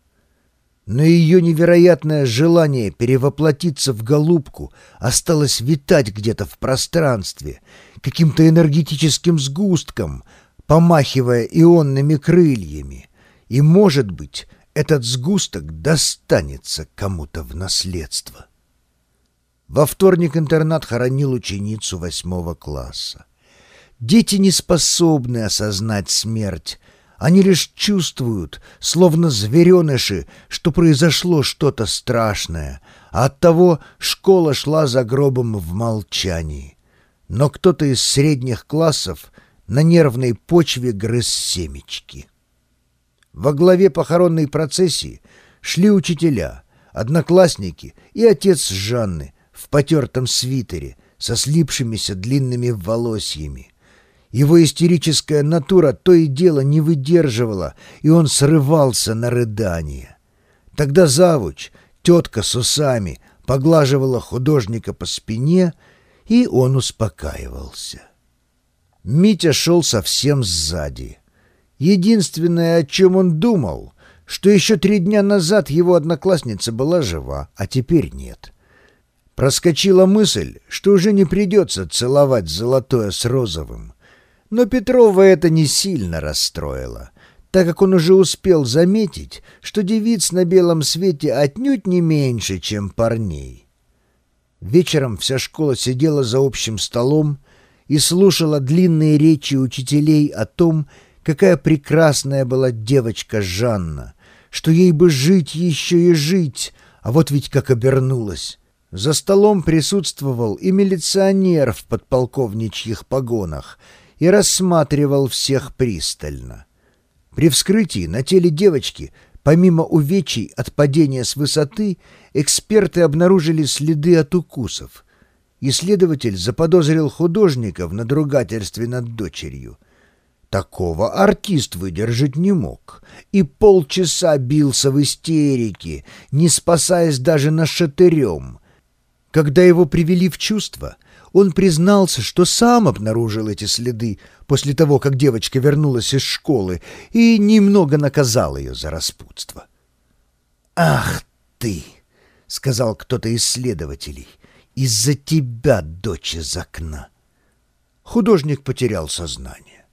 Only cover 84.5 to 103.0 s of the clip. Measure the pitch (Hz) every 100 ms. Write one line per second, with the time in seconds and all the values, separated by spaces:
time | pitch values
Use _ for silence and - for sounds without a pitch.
84.5 | 220 220 254 208 254 220 190 196 170 170
85.5 | 160 147 - 196 156 90 80 73 76 -
86.5 | - 71 65 62 57 60 _ _ _ _
87.5 | 185 170 165 190 185 160 190 170 - 185
88.5 | 160 123 147 180 220 196 78 69 - -
89.5 | _ - 214 190 220 220 220 - 180 175
90.5 | 185 175 160 139 160 190 143 147 120 143
91.5 | 208 277 247 185 180 165 151 131 117 95
92.5 | 92 - 104 98 - 113 113 101 73 65
93.5 | 60 _ _ _ _ _ _ _ _ _
94.5 | _ 92 165 - 151 131 95 - 135 -
95.5 | - 147 120 127 127 156 147 120 131 135
96.5 | - - 104 - 117 127 151 151 139 _
97.5 | _ _ _ - 143 - 175 196 - 160
98.5 | 147 131 170 180 156 156 151 160 151 -
99.5 | 135 127 - 127 147 151 151 143 95 110
100.5 | - 170 160 143 _ _ _ - 147 185
101.5 | 165 156 156 - 151 156 135 135 139 123
102.5 | 131 131 113 107 139